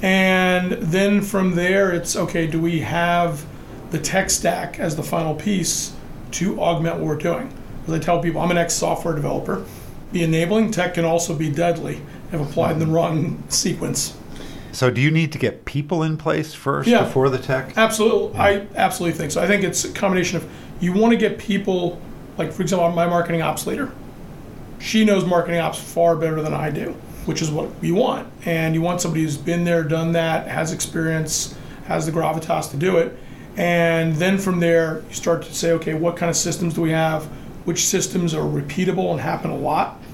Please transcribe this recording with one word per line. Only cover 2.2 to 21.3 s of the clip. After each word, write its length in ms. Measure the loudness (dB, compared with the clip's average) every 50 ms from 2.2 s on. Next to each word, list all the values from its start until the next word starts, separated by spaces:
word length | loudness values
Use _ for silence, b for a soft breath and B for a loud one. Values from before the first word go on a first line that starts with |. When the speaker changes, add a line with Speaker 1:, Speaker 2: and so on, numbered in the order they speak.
| -2 0 0 0 0
Speaker 1:
do 140 | 2 0 2
we 180 | 2 2 2 0
have 640 | 0 0 0 0 2 4 4 4 2 2 0 -4 -8 -12 B B B B B B B -6
the 80 | -4 -4
tech 320 | -2 0 0 0 2 2
stack 480 | 0 0 2 0 0 0 -4 -6 -6 -4
as 160 | -4 -2 -2
the 80 | -4 -4
final 320 | -2 -2 0 0 0 -2
piece 580 | -2 0 0 0 2 0 0 -2 -2 -4 -6 -10 -12 -12 -12 -12 -12 -12 -10
to 280 | -4 -2 -2 0 0 0 2
augment 340 | 2 2 2 0 -2 -2
what 80 | -2 -2
we're 120 | -2 -2
doing? 360 | 0 0 -2 -2 -2 -4 -8 -12 -14 -14 -12 -12 -10 -6 -4
As 40 | -2
I 60 | -2
tell 240 | 2 2 2 2 2
people, 180 | 0 0 0
I'm 120 | 0 2 2
an 60 | 2
ex-software 560 | 2 2 0 0 0 0 0 0 0 -2 -2
developer. 520 | 0 -2 -2 -2 -2 -2 -2 -4 -4 -4 B B B B B B B B -4 0
The 100 | 0 2
enabling 480 | 4 4 4 4 4 4 4 4 2
tech 240 | 2 0 0 0 0
can 100 | 0 2
also 300 | 2 2 2 2 0 -2
be 160 | -2 0 0
deadly 500 | 0 2 2 2 2 0 -2 -6 -8 -8 -10 B B B B -6
if 100 | -4 -4
applied 340 | -4 -2 0 0 2 2 2
in 40 | 2
the 80 | 2
wrong 560 | 2 4 2 2 2 2 0 0 -2 -4 -6 -6 -4
sequence. 680 | -2 0 0 0 -2 -2 -4 -4 -2 -2 -4 -6 -8 -12 -16 -16 B B B B B B B B B
Speaker 2:
So 140 | 2 2 2
do 140 | 4 4 4
you 80 | 4
need 220 | 4 4 2 2 0
to 60 | 0
get 280 | -2 -2 -2 -2 -12
people 360 | -4 -4 -4 -2 0 0 0 0
in 140 | 0 -2
place 380 | -2 0 0 0 0 0 -4 -8
first 340 | -6 -2 -2 -2 0 4 4
Speaker 1:
Yeah. 160 | 4 4 4
Speaker 2:
before 240 | 4 2 4 4 4
the 80 | 2
tech? 400 | 0 -2 -2 -2 -2 -2 -4 2
Speaker 1:
Absolutely. 640 | 2 2 4 4 2 2 4 4 2 0 0 0 2
Speaker 2:
Yeah. 40 | 4
Speaker 1:
I 240 | 4 4 2 -2 -6 -2
absolutely 440 | 0 0 0 0 0 -2 -2 -2 -2
think 120 | -4 -2
so. 120 | 0 0 2
I 40 |
think 180 | 2 2 2 2
it's 200 | 0 0 -2 -4
a 80 | -4 -4
combination 460 | -2 0 2 2 2 0 0 -2 -4
of, 100 | -6 B B B B B B B
you 140 | -2 0 4
wanna 220 | 4 6 6 6
get 200 | 4 4 0